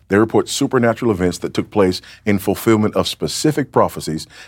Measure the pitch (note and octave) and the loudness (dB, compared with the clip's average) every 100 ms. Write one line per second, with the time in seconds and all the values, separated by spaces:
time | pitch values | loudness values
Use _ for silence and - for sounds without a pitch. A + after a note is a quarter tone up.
0 | - G2 A2 A2 - - C3+ C3 A#2 A2 | 0 2 4 2 0 -2 -2 2 0 0
1 | A#2 F#2+ F2+ E2+ F2 - - G#2+ F#2+ F#2 | 0 0 0 -2 -6 -6 -2 2 2 0
2 | - - - G2+ - F#2+ - G#2+ G#2+ - | -8 -8 -2 -2 -2 -2 2 2 2 -2
3 | - - D#2+ - D#3 D3+ B2+ - F#2+ - | -4 -6 -8 -2 -2 0 -2 0 0 -2
4 | D#2 D#2 - - | -8 -8 -10 -18